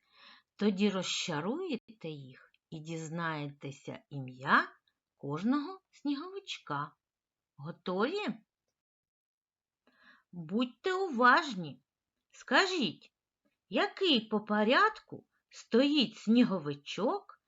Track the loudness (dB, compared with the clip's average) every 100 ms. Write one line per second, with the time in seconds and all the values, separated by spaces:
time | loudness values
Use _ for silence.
0 | _ _ -20 -20 _ 0 0 4 2 0
1 | -4 -4 -4 -4 -2 -4 -4 -6 _ -14
2 | -12 -12 -14 -20 _ _ -16 -14 -10 -10
3 | -8 -6 -4 -4 -8 -10 -14 -12 -14 -14
4 | _ -12 -12 -8 2 2 2 -10 _ _
5 | _ _ -8 -4 -2 -2 -4 -12 _ -10
6 | -6 -6 -8 -14 -12 -14 -8 -8 -8 _
7 | _ _ _ _ _ -16 -14 -10 -6 -2
8 | -2 -2 -6 -8 _ _ _ _ _ _
9 | _ _ _ _ _ _ _ _ _ _
10 | -20 -20 _ -14 -4 -2 -2 -2 -2 -2
11 | -2 4 6 6 4 -6 -8 -12 _ _
12 | _ _ _ -16 0 2 2 0 -2 -4
13 | _ _ _ _ _ _ -4 -2 -2 0
14 | 2 2 2 -4 0 0 4 4 4 0
15 | -14 -16 _ _ _ -20 0 4 6 4
16 | 2 0 4 6 6 2 -4 -8 -8 -2
17 | -2 -2 -6 -20